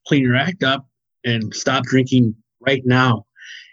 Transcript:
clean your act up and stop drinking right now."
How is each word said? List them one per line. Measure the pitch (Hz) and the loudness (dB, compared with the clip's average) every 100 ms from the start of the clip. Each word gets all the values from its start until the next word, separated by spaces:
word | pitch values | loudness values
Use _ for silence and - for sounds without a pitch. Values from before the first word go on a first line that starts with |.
| - | -2
clean | 147 | 0
your | 127 127 | 2 0
act | 135 92 | -2 -2
up | 135 135 - _ _ _ | -2 -4 -8 _ _ _
and | 123 117 104 | -4 -4 -4
stop | - - 135 | -6 -4 -4
drinking | 123 131 127 131 113 107 _ _ | 0 0 2 2 2 -2 _ _
right | 135 135 127 | -2 0 2
now." | 127 127 107 - _ - - - | 2 2 0 -6 _ -20 -20 -20